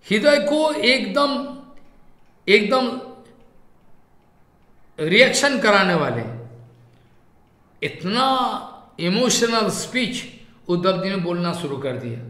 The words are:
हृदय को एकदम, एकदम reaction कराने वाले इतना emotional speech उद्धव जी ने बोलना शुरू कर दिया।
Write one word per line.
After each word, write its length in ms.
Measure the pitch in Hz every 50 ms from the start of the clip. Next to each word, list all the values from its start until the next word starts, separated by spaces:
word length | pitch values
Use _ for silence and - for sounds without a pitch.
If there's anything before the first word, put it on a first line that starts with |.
| _ -
हृदय 280 | 202 220 202 294 294 285
को 340 | 294 294 294 302 311 311
एकदम, 840 | 302 - - 240 262 254 208 196 190 285 285 277 269 247 262 254 - - - - - - - - - - - - - _ - _ _ _ _ -
एकदम 520 | 196 226 208 - 269 262 254 233 - - - - - - - - - - - - _ - - - - _ _ - - - - _ _ - _ _ _ _ _ _ _ _ _ _ - - - - _ -
reaction 580 | 151 160 180 220 254 247 - - - 285 269 233
कराने 360 | 226 214 202 196 190 185 175
वाले 280 | 160 147 131 120 120 113 - - - - - - - - - - _ - _ _ _ _ _ _ - _ _ _ _ _ _ _ _ _ _ _ -
इतना 760 | 156 156 - - 156 180 214 240 262 269 262 262 247 226 214 - - - - - - - _ -
emotional 680 | 165 175 190 226 254 240 - - 233 233 233 226 208 190
speech 560 | - - - - - 254 247 185 - - - - - - - - - - - -
उद्धव 360 | 175 170 175 190 185 170 185
जी 60 | 196
ने 60 | 202
बोलना 360 | 196 165 170 175 175 175 170
शुरू 240 | 165 - - 143 139
कर 160 | 123 110 135
दिया। 260 | 123 113 120 120 117 - -